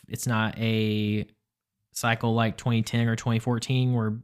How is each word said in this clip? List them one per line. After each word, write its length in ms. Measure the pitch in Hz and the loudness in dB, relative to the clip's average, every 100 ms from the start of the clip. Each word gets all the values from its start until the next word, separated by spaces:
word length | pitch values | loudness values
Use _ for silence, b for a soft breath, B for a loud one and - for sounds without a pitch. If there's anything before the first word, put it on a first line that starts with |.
| - | -12
it's 180 | - | -6
not 320 | 123 110 110 - | -2 0 0 -2
a 680 | 113 110 107 107 104 107 104 _ _ _ _ _ _ | 0 2 2 0 0 -2 -4 _ _ _ _ _ _
cycle 420 | - 117 113 120 | -4 0 0 2
like 220 | 113 113 | 2 0
twenty 260 | - 123 113 | -2 0 0
ten 280 | - 117 117 | 2 0 0
or 80 | 113 | 0
twenty 220 | 120 113 | 0 0
fourteen 540 | 123 117 - 131 127 | 0 -2 0 0 2
where 260 | 120 110 113 | 2 0 -4